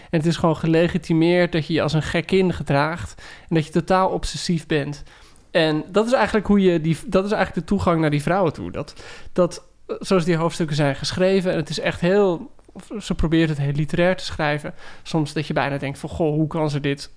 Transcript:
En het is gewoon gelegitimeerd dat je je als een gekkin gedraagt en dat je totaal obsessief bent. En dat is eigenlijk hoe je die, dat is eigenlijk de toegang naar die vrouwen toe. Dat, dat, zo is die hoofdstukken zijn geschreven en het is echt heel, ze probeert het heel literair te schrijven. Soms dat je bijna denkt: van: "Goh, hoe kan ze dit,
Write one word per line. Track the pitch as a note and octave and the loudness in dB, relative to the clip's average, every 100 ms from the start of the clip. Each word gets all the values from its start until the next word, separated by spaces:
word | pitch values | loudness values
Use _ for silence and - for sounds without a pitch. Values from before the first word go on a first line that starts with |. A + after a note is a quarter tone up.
| - | -4
En | E3+ | 0
het | D#3+ | 0
is | D#3+ | 2
gewoon | E3 D3+ | 2 2
gelegitimeerd | D#3+ D#3+ E3+ F3+ - D#3+ E3 F3+ F3 | 2 4 4 0 0 2 4 4 2
dat | E3+ C#3+ | 0 0
je | |
je | D#3 | 0
als | C#3 | 2
een | D#3 | 0
gekkin | - F3 D#3+ F#3+ F#3 | 0 -2 2 2 2
gedraagt | - D3 C#3 D3+ E3+ - - - - - | 0 0 0 0 -2 -10 -14 -20 -20 -2
en | E3 | -2
dat | D3 | 0
je | |
totaal | F3 E3+ F#3 F#3+ | 0 2 2 2
obsessief | F3 - D#3 - E3+ - | 0 -4 -4 -2 -2 0
bent. | D#3 C#3+ C#3+ - - - - - | -2 -2 -8 -14 -20 -20 -20 -4
En | - D#3+ D#3 - | 0 2 0 0
dat | F#3+ A3+ | 0 2
is | |
eigenlijk | C4 A3 A3 - | 2 2 0 2
hoe | G3+ | 4
je | F#3 E3+ | 4 4
die, | D#3 D3+ B3 | 2 -2 0
dat | F#3+ G3+ | 0 0
is | |
eigenlijk | G#3 F#3 - - | 0 -2 -4 -2
de | G3 | 0
toegang | F#3 E3 | 2 2
naar | D#3 | 2
die | D3 | 0
vrouwen | C#3+ F#3+ E3+ | 0 2 0
toe. | - F2 | -2 -8
Dat, | F#2+ C#3+ - - - - | -8 -10 -14 -18 -16 -6
dat, | - F3 - - _ - G#3+ | 0 0 -2 -16 _ -12 -10
zo | - F#3+ | 0 2
is | E3 | 2
die | E3 | 0
hoofdstukken | E3 - E3 D3 | 0 -2 -2 0
zijn | C#3+ C3+ | 0 0
geschreven | - - F#3 F#3+ F3+ | -4 0 2 2 2
en | D#3+ | -2
het | D3 | -2
is | D#3 | -4
echt | F3 - | -4 -2
heel, | E3+ G3+ G3 E3 - - - - - A3 | 2 4 2 0 -6 -18 -20 -20 -14 -10
ze | - F#3 | -6 -2
probeert | E3 E3 D#3+ | 2 2 2
het | C#3+ | 0
heel | C#3+ | -2
literair | C#3+ D3+ E3+ F3 F#3 | -2 -2 2 2 0
te | - | -4
schrijven. | - D3+ D3 D#3+ - - - | -4 -2 -2 -6 -12 -14 -16
Soms | - E3+ D3 | -4 -2 -2
dat | D#3+ C#3 | -2 -2
je | |
bijna | D3+ C3 C#3 | 0 0 -2
denkt: | C#3 C#3+ | -4 -8
van: | D#3+ | -8
"Goh, | - D#3+ | -2 0
hoe | D3+ D#3 | 2 0
kan | E3 D#3 | 0 -2
ze | C#3+ | -2
dit, | C#3+ C#3 - | -2 -4 -8